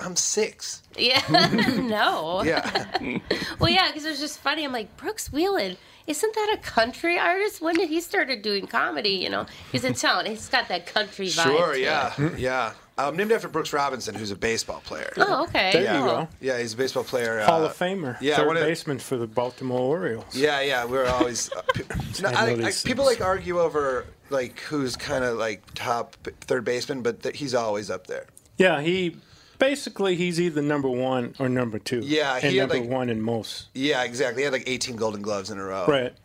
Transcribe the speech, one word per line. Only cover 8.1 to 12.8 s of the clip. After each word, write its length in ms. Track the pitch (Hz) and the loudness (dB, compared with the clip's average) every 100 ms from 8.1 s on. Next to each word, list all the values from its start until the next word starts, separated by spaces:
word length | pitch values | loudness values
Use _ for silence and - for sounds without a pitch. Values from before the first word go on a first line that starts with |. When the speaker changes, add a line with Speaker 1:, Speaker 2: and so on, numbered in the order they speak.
| 392 285 240 | -2 0 -2
Speaker 2:
doing 240 | 208 202 190 | -2 -4 -2
comedy?" 440 | 294 311 311 214 | -2 0 0 0
You 180 | 190 82 | 0 -2
know, 160 | 98 220 - - | -2 -4 -10 -6
'cause 140 | 254 | -4
it's 160 | 254 - | -2 0
sound, 260 | 302 202 170 | 0 0 -2
it's 220 | 214 - | -6 -2
got 200 | 254 226 | 0 0
that 180 | 180 - | -4 -2
country 400 | 214 202 - 190 | -2 -2 -4 -2
vibe 140 | 160 | 2
Speaker 1:
Sure, 280 | 165 151 175 | 4 6 4
Speaker 2:
to 60 | 139 | 2
Speaker 1:
yeah, 320 | 135 151 127 - | 2 2 0 0
Speaker 2:
it. 200 | 151 120 | 0 0
Speaker 1:
yeah. 340 | 127 131 113 - | 0 0 -2 -4